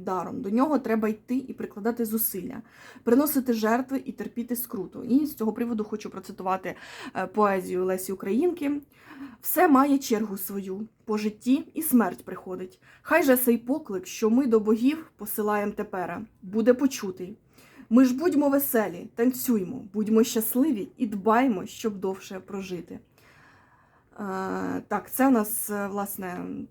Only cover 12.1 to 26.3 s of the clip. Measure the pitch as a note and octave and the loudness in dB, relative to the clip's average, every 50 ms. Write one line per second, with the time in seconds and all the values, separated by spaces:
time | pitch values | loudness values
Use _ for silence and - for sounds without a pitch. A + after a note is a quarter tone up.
12.1 | F3 - - - F3+ - - F#3+ F#3 F#3 F#3 F#3 - _ _ - - _ - - | -2 -6 -10 -12 -12 -12 -10 -10 -10 -10 -10 -12 -14 _ _ -20 -20 _ -2 2
13.1 | D4+ E4 E4 C4+ B3+ B3+ - B3 A#3+ A3+ A#3 A#3+ C#4 D#4 D#4 - G3 F3+ F#3 - | 4 4 6 6 4 6 4 4 2 2 0 -2 -4 -4 -4 -6 -6 -6 -8 -8
14.1 | - - A#3 G#3+ A3+ B3+ D4 A#3+ A3+ A3 G3+ G#3+ A3+ A3 A#3+ C4+ D#4 D#4+ D#4+ - | -4 0 2 4 4 4 4 4 4 4 4 4 2 4 4 2 2 0 -4 -14
15.1 | _ - G3+ G#3 - A3 G#3 G#3 G#3 G#3 G#3 G#3 G#3 - G#3 G3+ - F#3 F3 E3 | _ -14 -10 -8 -4 -2 -2 0 0 0 -2 -4 -4 -6 -8 -6 -6 -6 -6 -6
16.1 | F3 F#3+ A3 - _ _ - F#3 G3+ A3 A3 B3 B3 B3+ C#4+ C4 - - G#3+ F#3+ | -8 -10 -12 -14 _ _ -14 -4 -2 2 4 4 4 4 2 0 -2 -4 -8 -8
17.1 | F#3 - F3+ F3+ G#3+ - _ _ _ - - - - - - - A3 B3+ C4+ B3 | -8 -8 -12 -14 -14 -18 _ _ _ -20 -20 -20 -20 -20 -2 4 6 6 6 6
18.1 | B3 C4+ D#4+ F4+ - C#4 D4 C#4+ C4+ C#4 C#4 - - A3+ G#3 F3 E3+ F3 F#3 - | 4 2 0 2 2 2 2 4 2 2 0 2 0 0 0 0 -4 -8 -12 -10
19.1 | - - A#3 B3+ B3+ - - - A#3 G#3 F3+ E3+ - - - - - G#3+ G#3+ G#3 | -4 0 0 0 0 0 0 0 0 0 0 -4 -6 -10 -12 -8 -6 -4 0 4
20.1 | A3 A3 A#3+ - - A3+ A3 - - B3 C#4 D#4+ B3+ G3+ - - - - C4 G#3 | 4 4 4 4 2 -2 -2 0 2 2 2 2 0 -2 -4 -8 -6 -6 -4 -4
21.1 | G#3+ G3 F3+ A3 A3 A#3+ C4 C#4 G#3 F3+ - - - - - A3 G3+ F#3 F#3 F#3+ | -4 -2 2 4 4 4 4 4 2 0 -4 -8 -10 -6 -6 -6 -4 -4 -4 -4
22.1 | F#3+ F#3+ - - G3+ F#3 - - G3+ G3 F#3+ F#3 F#3 E3+ - - F#3+ - - _ | -6 -6 -10 -12 -14 -14 -12 -10 -10 -10 -8 -8 -10 -10 -10 -12 -16 -18 -18 _
23.1 | _ _ _ _ _ - - _ _ _ _ _ _ _ _ _ _ _ _ _ | _ _ _ _ _ -20 -20 _ _ _ _ _ _ _ _ _ _ _ _ _
24.1 | _ - G#3 F#3+ F#3+ F#3+ F#3+ F#3+ F#3+ F#3+ F#3+ - - - - - G#3 G3+ G#3 - | _ -10 -8 -6 -4 -4 -4 -4 -4 -4 -4 -4 -6 -6 -4 -4 -4 -4 -4 -4
25.1 | - - C4 C4+ C4 A3+ G#3 A#3+ - - - - G#3 G3+ G3+ G3 G3 G3+ G3+ G3+ | 0 2 4 6 6 4 2 0 -4 -6 -6 -4 -4 -4 -4 -4 -4 -4 -4 -6
26.1 | - - F#3+ F3+ | -6 -8 -8 -8